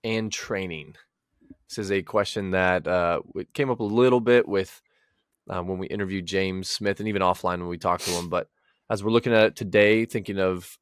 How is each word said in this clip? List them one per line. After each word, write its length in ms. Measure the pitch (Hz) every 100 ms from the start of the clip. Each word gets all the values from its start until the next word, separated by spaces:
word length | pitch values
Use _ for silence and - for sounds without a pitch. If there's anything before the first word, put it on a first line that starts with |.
and 260 | 113 110 110
training? 640 | - - 104 92 78 71 - _ _ _ _ _ - _
This 100 | -
is 140 | 98
a 100 | 98
question 480 | 87 107 101 - 95
that, 360 | 92 92 92 82
uh, 340 | 90 87 85 -
w-, 180 | - -
came 160 | - 139
up 80 | 117
a 40 |
little 360 | 107 113 127 123
bit 260 | 113 123 -
with, 340 | 98 95 - _ _ _ _ _ _ -
um, 200 | 95 90
when 100 | 92
we 80 | 95
interviewed 400 | 104 98 98 85
James 420 | 95 95 92 92
Smith 300 | - 101 98
and 100 | 107
even 140 | 101
offline 360 | 92 87 92 90
when 80 | 87
we 100 | 87
talked 260 | 90 87 -
to 40 |
him. 180 | 87 87
But 200 | 87 - _ _ _ _
as 120 | 110
we're 80 | 101
looking 200 | 117 123
at 120 | 113 110
it 100 | -
today, 480 | 101 104 104 110
thinking 340 | 113 117 95 98
of 360 | 95 90 87 -